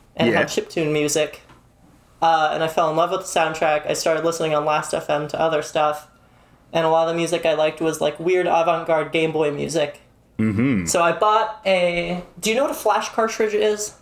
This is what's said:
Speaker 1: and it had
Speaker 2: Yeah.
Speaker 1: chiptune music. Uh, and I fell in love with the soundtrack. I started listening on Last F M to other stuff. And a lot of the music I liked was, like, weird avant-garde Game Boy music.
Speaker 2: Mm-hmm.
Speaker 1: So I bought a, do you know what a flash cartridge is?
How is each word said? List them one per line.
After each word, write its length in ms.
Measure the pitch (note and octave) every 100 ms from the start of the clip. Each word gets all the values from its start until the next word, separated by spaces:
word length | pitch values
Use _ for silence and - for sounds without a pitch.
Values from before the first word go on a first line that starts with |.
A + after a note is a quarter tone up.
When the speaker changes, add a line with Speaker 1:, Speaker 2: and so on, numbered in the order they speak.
| _ -
Speaker 1:
and 140 | A#2
it 40 |
had 160 | F#2+ -
Speaker 2:
Yeah. 140 | -
Speaker 1:
chiptune 280 | - E3+ D3+
music. 500 | D3+ D3 D#3 D3+ - - - _ _ _ _ _ -
Uh, 280 | E3 D#3+ D3+
and 100 | D#3
I 40 | D#3+
fell 220 | F3+ D#3+
in 60 | D#3
love 160 | F3
with 100 | F3+
the 180 | - F3+
soundtrack. 460 | D#3+ D#3+ D#3+ D3+ -
I 60 |
started 300 | D#3 E3+ D#3 E3
listening 300 | E3 D#3+ D3+
on 100 | D3+
Last 280 | D3+ D3+
F 160 | D#3+ D#3+
M 180 | D3 D3
to 120 | -
other 220 | D#3+ D3+
stuff. 460 | D3 D#3+ D3+ D3+ - _ _ _ _ _ _
And 120 | E3 D#3+
a 40 |
lot 180 | E3 E3
of 60 |
the 40 | E3+
music 280 | E3 E3+ E3
I 80 |
liked 260 | D3+ D#3 D#3
was, 200 | D#3+ D3+
like, 180 | D3+ D3+
weird 280 | E3+ F3+ F3
avant-garde 640 | E3 E3 E3 E3 D#3 D3
Game 200 | E3 D#3+
Boy 200 | D#3 D3+
music. 500 | C#3+ C#3+ D#3+ C#3+ - _ _ _ -
Speaker 2:
Mm-hmm. 460 | A2 G2+ C3+ G#2 E2
Speaker 1:
So 140 | F3
I 80 | E3+
bought 500 | E3+ G#3+ A3 - - F#3+
a, 580 | F#3 F3 F3 E3+ F3+ - -
do 100 | G#3
you 60 | A#3
know 80 |
what 80 | C#4+
a 20 | -
flash 340 | G#3+ F#3 -
cartridge 440 | - A3 - A3
is? 400 | G#3 G#3+ G#3 - -